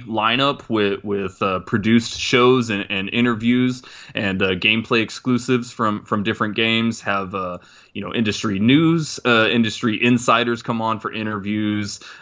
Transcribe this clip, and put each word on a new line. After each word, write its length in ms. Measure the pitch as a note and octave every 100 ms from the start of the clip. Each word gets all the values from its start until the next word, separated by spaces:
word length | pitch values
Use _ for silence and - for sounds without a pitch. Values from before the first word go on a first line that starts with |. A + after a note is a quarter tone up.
| A2
lineup 640 | A2 A2 A#2+ C#3 C3 -
with, 340 | A2+ G2+ G2
with, 380 | G#2 G2+ F#2+ -
uh, 180 | G2+ F#2
produced 580 | - A2+ G#2 A#2 A#2 -
shows 500 | - B2+ B2 C3 A2+
and, 160 | G2+ G2+
and 180 | G2 G2
interviews 720 | A#2+ A#2+ A2 A#2 B2 B2+ B2+ - - -
and, 280 | G#2+ G2+ F#2+
uh, 60 | F#2+
gameplay 520 | F#2 G#2+ A2 A2 A#2
exclusives 720 | G#2+ - B2+ B2 A#2+ B2 A#2+
from, 340 | - A2 G#2 -
from 160 | A2
different 340 | G#2 G#2 A2 G#2
games. 460 | A2+ A2+ A2+ A2
Have, 320 | G#2+ G2 F#2+
uh, 240 | G2 F2+ F2+ - - _
you 80 | G#2
know, 120 | G2
industry 460 | A#2 G#2+ G2 A2+ G2
news, 600 | A2 C#3+ E3 E3 D#3 - B2+
uh, 220 | A#2 A2
industry 460 | A#2+ A2+ - A#2+ G#2+
insiders 580 | B2 B2 B2 A#2 A#2+ A#2
come 180 | - A#2
on 200 | A2+ G#2+
for 120 | G#2+
interviews, 880 | A2 G#2+ G#2 G2 G#2+ G#2+ G#2 G2+ - - -